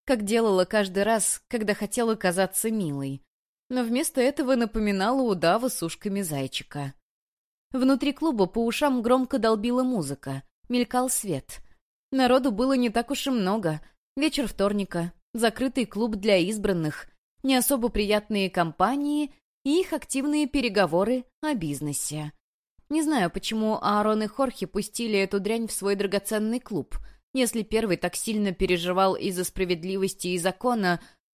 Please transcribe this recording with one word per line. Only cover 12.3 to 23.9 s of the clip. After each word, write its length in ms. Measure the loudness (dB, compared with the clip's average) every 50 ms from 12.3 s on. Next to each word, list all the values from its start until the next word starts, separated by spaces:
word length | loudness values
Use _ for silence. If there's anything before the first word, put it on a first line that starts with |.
| 6 4 4 2
было 220 | 0 2 2 2 2
не 160 | 2 2 2
так 220 | 0 0 -2 -2
уж 160 | -4 -4 -2 -2
и 20 |
много. 520 | 0 0 0 0 0 0 0 -2 -4 -4 -8 -16 _ _ _ _ _
Вечер 320 | -2 -2 0 0 -2 -4 -4
вторника, 640 | -2 0 0 0 2 0 -2 -2 -4 -4 -4 -4 -8 _ _ _ -4
закрытый 520 | 0 0 0 0 0 -2 -2 0 -2 -2
клуб 300 | -2 -2 -2 -2 -2 -2
для 220 | -2 2 4 4 4
избранных, 720 | 4 2 0 -2 0 0 0 0 0 -2 -4 -6 -12 -18 _ _ _ _ _ _ 0
не 120 | 2 2
особо 340 | 2 4 2 0 0 0 -2
приятные 600 | 0 -2 0 2 2 0 0 0 -2 -2 0 0
компании 840 | 0 0 -2 -2 0 0 0 0 0 -2 -2 -2 -2 -2 -2 -4 -8 _ _ _ _ _ _
и 160 | 0 2 2
их 100 | 0 0
активные 560 | -4 -6 -6 -4 -4 -2 -2 0 0 0 0 0
переговоры 800 | 0 0 0 2 2 2 2 4 2 2 2 2 0 -2 -4 -8 _ _
о 120 | -4 -4 -2
бизнесе. 800 | -2 -2 -4 -4 -4 -6 -6 -6 -6 -6 -6 -8 -8 -8 -10 -12 _ _ _ _ _ _ _ _ _ _ _
Не 140 | -2 0 0
знаю, 260 | 2 2 2 0 0
почему 480 | -2 -4 -6 -4 -4 -2 0 0 0 0
Аарон 420 | 0 0